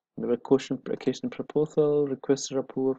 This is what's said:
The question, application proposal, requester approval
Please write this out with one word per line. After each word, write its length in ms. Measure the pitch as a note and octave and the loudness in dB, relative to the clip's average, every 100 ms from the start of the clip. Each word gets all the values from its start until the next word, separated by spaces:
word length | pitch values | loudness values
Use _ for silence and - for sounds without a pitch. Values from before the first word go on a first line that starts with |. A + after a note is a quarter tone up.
| _ - | _ -8
The 180 | A2+ A#2+ | -2 -2
question, 420 | - C3+ - C3+ | 4 2 2 -6
application 500 | - - C3 - B2 | -4 -2 -2 -2 -6
proposal, 760 | - - D3 D3+ - D3 D3 C#3+ | -8 -4 0 0 2 2 2 0
requester 520 | C3+ - C#3 - C3+ | -4 0 0 0 -4
approval 360 | C3 C3 C3+ | -4 -2 -2